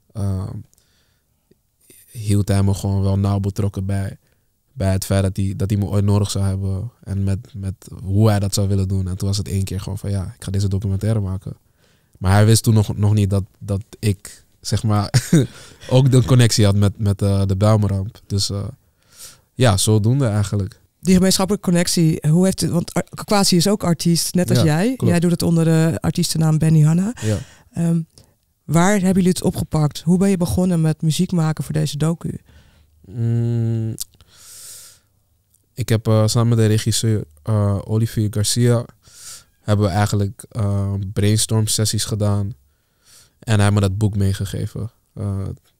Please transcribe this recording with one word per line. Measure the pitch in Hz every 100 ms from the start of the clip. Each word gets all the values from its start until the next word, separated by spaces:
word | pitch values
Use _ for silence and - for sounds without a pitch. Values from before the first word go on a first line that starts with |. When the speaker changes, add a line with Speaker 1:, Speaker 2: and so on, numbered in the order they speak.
| _
Speaker 1:
eh, | 107 98 95 101 107 - _ _ _ _ _ _ _ _ _ _ _ _ - _
hield | 120 104 101 98
hij | 98
me | 98
gewoon | 98 98 98
wel | 98 98
nauw | 98 101
betrokken | 98 101 101 98 95
bij, | 98 95 - _ _ _ _ _
bij | - 95
het | 95 -
feit | 98
dat | 98 95
hij, | 98 -
dat | 101
hij | 101
me | 98
ooit | 101 101
nodig | 101 98
zou | 101 98
hebben | 95 98 95 120 _
en | - 98
met, | 98 95 -
met | 98 95 - - 85
hoe | 92 98 110
hij | 101
dat | 98
zou | 104 98
willen | 98 95
doen. | 95 92
En | 92
toen | 98
was | 98
het | 85
één | 95
keer | 95 92
gewoon | - 101
van, | 101
"Ja, | 98 95 -
ik |
ga | -
deze | 98 101
documentaire | 95 98 95 104 110
maken." | 95 95 104 - _ _ _ _ _ -
Maar | 92
hij | 101 107
wist | 113
toen | 120
nog, | 110 101 -
nog | 104
niet | 104 98
dat, | 98 95 -
dat | 101 98 - -
ik, | 107 98 - - _ _
zeg | - 104
maar, | 110 104 101 226 - 160 -
<laughs> | - - - -
ook | 127 135
de | 127
connectie | 117 123 117 - 101
had | 101
met, | 101 -
met, | 104 98
eh, | 101 98 98
de | 95
Bijlmerramp. | 107 110 101 95 98 - -
Dus, | 101 -
eh, | 101 104 - _ _ _ - - - _
ja, | - 123 98
zodoende | - 110 107 139 120
eigenlijk. | 104 101 101 95 - _ _
Speaker 2:
Die | 180 185
gemeenschappelijke | 185 180 185 202 -
connectie, | 170 180 180 160 - 147
hoe | 170 190
heeft | -
het, | -
want | 170 -
Ar-, | 180 -
Aquasi | - - 202 196 175
is | 190
ook | 214
artiest, | 180 165 170 165 - 180
net | 175
als | -
Speaker 1:
Ja, | 160
Speaker 2:
jij. | 156 226 262
Speaker 1:
klopt. | 175
Speaker 2:
Jij | 170
doet | 175
het | 170
onder | 170 165 165
de | 160 160 -
artiestennaam | 165 165 165 160 156 156
Benny | 160 160
Hanna. | 151 170 196 254
Speaker 1:
Ja. | 110 101 - - _
Speaker 2:
Ehm, | - 170 170 165 - _ _ _ _
waar | - 160 185
hebben | 208 185
jullie | 190 185
het | -
opgepakt? | - - - 156 147 -
Hoe | 160 180
ben | 196
je | 185
begonnen | 175 185 185 170
met | 156 156
muziek | 160 151 180
maken | 175 156 151
voor | 139
deze | 156 151 143
docu? | 156 170 - - _ - - _ _ _ -
Speaker 1:
Mm, | 117 117 117 117 117 113 113 113 - - _ _ - - - - - - _ _ _ _ _ _ _ _
ik | - 117
heb, | 113 113
eh, | 110 107
samen | 120 117
met | 117
de | 110
regisseur, | 107 117 - 113 107 - _
eh, | - 107 101 98
Olivier | - 110 113 - 107
Garcia | 107 104 120 120 117 - - _ - - - _ _
hebben | - 101 101
we |
eigenlijk, | 101 101 104 101 - -
eh, | 117 101 101 98 98 98
brainstorm | 104 104 107 - 110 107
sessies | - 107 107 -
gedaan. | 104 104 101 98 - _ _ _ _ _ - _ _
En | -
hij | 107
heeft | 101
me | 101
dat | 98 98
boek | 107 101
meegegeven. | 98 98 101 104 107 - 110 _ _
Eh, | - 101 98 92
het | - _ _